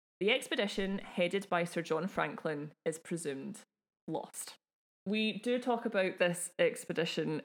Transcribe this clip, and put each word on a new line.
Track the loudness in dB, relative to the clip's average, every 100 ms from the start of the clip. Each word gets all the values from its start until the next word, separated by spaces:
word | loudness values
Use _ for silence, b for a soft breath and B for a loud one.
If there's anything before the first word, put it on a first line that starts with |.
| _ _
The | 2
expedition | 2 2 0 0 0 -2 -2 -4
headed | 0 2 2 2
by | 2
Sir | 2 -2
John | 0 0 0
Franklin | 0 -2 -2 -4 -4 -6 -6
is | -6 -6
presumed | -6 -6 -4 -6 -8 -12 -16 _ _ _ -6
lost. | -6 -6 -10 -12 -14 _ _ _ _ -2
We | 0 2 0
do | 0 0
talk | 2 0 2
about | 2 2 4
this | 2 2 -4 2
expedition | 2 2 -2 0 0 0 0 -2